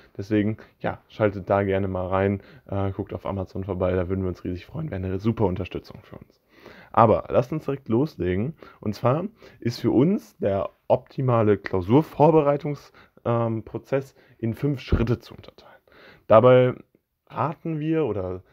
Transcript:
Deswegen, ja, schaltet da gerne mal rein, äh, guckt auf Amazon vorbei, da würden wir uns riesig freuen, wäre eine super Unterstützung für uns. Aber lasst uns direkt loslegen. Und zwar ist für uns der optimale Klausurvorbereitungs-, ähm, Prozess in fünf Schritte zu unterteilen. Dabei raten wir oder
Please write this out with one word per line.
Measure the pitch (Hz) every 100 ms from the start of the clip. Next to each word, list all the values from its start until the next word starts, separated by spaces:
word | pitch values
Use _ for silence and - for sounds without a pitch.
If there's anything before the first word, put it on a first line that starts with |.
| - -
Deswegen, | 101 107 104 110 - _
ja, | 107 92 _
schaltet | - 107 98 87
da | 101
gerne | 98 95 98
mal | 92 90
rein, | 95 98 101 - - -
äh, | 98 98
guckt | 95 98
auf | 92 -
Amazon | 98 92 98
vorbei, | 95 92 92
da | 92 87
würden | 95 92
wir |
uns | 90
riesig | - 113 -
freuen, | 151 160
wäre | 95
eine | 92 95
super | 110 110 101
Unterstützung | 92 90 82 - -
für | - -
uns. | - _ _ _ - - -
Aber | - 113 92 -
lasst | 95 127
uns | 156 -
direkt | 139 -
loslegen. | 113 151 - 90 92 123 - - -
Und | - 104
zwar | 120 147 196 - - -
ist | 120 123
für | 120
uns | - 151 220 - -
der | 107 98 - _ -
optimale | - - - 127 117 107 101
Klausurvorbereitungs-, | - 95 90 135 160 - 147 160 143 143 147 143 - - - _ -
ähm, | 117 117 113
Prozess | - 110 - 135 131 _ _ _
in | 117
fünf | 110 143 135
Schritte | - - 117 117
zu | - -
unterteilen. | - - - - _ _ - - -
Dabei | 110 123 127 127 - - _ _ _ _
raten | - 131 165 170 160
wir | 151 160 143
oder | 101 92 92 -